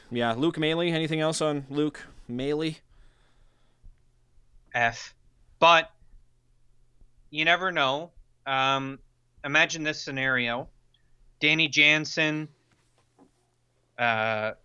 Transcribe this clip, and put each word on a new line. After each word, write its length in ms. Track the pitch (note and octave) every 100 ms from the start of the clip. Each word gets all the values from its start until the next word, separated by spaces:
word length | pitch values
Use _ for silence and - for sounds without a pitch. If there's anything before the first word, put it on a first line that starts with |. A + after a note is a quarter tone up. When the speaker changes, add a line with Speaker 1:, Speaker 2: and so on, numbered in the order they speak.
| -
Speaker 1:
see. 60 | A#2+
Speaker 2:
Yeah, 160 | A#2
Luke 260 | A#2 E3 D#3+
Maile. 220 | D#3 E3
Anything 400 | F3 D#3+ D#3 D#3
else 220 | D#3 D#3+
on 240 | D#3 D3 C#3
Luke 380 | C#3+ D3+ - - - -
Maile? 480 | B2 C#3 D3 D#3+ D#3 _ - - _ _ _ - _ _ _ - - _ _ _ _ _ - _
Speaker 3:
F. 400 | A#2+ A#2 A#2 - - _ _ _ _
But 320 | E3 E3 D#3+ _ - - - _ _ _ _ _ _ _ - _ _
you 140 | D3+
never 260 | E3 F3 F#3
know. 380 | E3 C3+ C#3+ E3+ - - _ C3+
Um, 520 | C3+ C3+ C3+ C3+ C#3 - _ _ _
imagine 380 | C#3+ D3+ E3 E3+
this 200 | D3+ D3+
scenario. 680 | D3+ C3+ C3 B2+ A#2+ A#2+ D#3+ _ _ _ _ _ - _
Danny 280 | D3+ D#3+ D#3
Jansen, 800 | D3+ D3 D#3 D3 E3 D#3 D#3 D3+ _ _ _ _ _ _ _ _ _ _ _ _ _ _ -
uh, 540 | A#2+ A2 A2 G#2+ G#2+ -